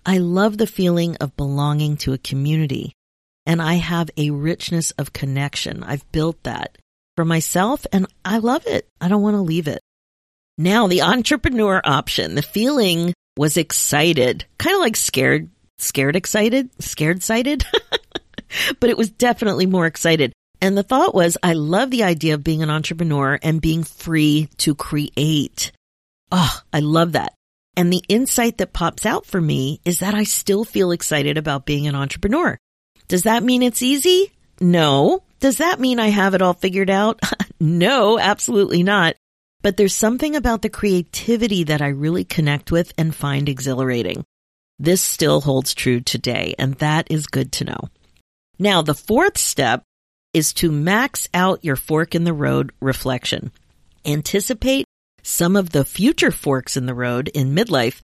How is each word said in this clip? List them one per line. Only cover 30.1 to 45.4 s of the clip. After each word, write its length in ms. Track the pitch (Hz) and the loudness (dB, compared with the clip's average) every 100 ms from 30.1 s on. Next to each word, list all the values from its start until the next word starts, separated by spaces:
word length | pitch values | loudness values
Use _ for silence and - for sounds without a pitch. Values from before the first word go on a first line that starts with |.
I 100 | 208 | -2
still 400 | 208 - - 196 | 0 -2 0 -2
feel 280 | 226 208 185 | 0 0 0
excited 460 | 175 - 151 143 147 | 0 -2 -2 0 -2
about 280 | 156 139 139 | -2 -4 -2
being 220 | 147 147 | -2 -2
an 80 | 139 | -2
entrepreneur. 600 | 139 - 202 269 330 - _ _ _ _ _ | -4 -2 0 0 0 -4 _ _ _ _ _
Does 160 | 180 | 0
that 200 | 202 226 | 2 2
mean 200 | 247 247 | 2 4
it's 180 | 247 240 | 2 2
easy? 500 | 247 285 349 359 392 _ _ _ | 0 2 4 4 2 _ _ _
No. 640 | 180 175 151 139 160 370 - _ | 4 4 4 4 4 2 -2 _
Does 180 | 269 - | 0 2
that 220 | 330 - | 0 2
mean 200 | 254 240 | 0 2
I 100 | 220 | 2
have 260 | 208 196 185 | 4 2 4
it 60 | |
all 120 | 185 | 2
figured 360 | 180 190 185 190 | 2 -2 0 0
out? 300 | 196 214 - - | 2 2 -2 -6
<laughs> 40 | - - - | -4 -6 -2
No, 600 | 156 170 180 269 208 220 | 0 2 2 4 4 4
absolutely 640 | 190 220 - 226 196 175 | 2 0 0 0 2 2
not. 320 | 180 202 165 - _ _ _ _ | 2 4 2 -2 _ _ _ _
But 160 | 202 196 | -2 2
there's 180 | 202 - | 0 2
something 400 | 220 247 302 294 | 0 0 -2 -2
about 260 | 247 226 | -2 -2
the 80 | 220 | -4
creativity 920 | - 208 180 170 - - 233 233 202 | -4 0 0 0 -8 -2 0 0 0
that 180 | 156 151 | 0 0
I 60 | 143 | 0
really 380 | 139 151 180 185 | -2 -2 -2 -2
connect 460 | - 147 143 - | 0 0 0 0
with 220 | 165 175 - | -2 0 -2
and 180 | 160 156 | -2 -2
find 320 | 143 139 143 | -4 -2 -2
exhilarating. 760 | 127 131 127 131 120 92 90 151 _ _ _ _ _ | -4 -4 -2 0 0 -2 -6 -10 _ _ _ _ _
This 240 | 143 185 | 0 2
still 380 | - - 156 | 0 0 2
holds 340 | 151 | 2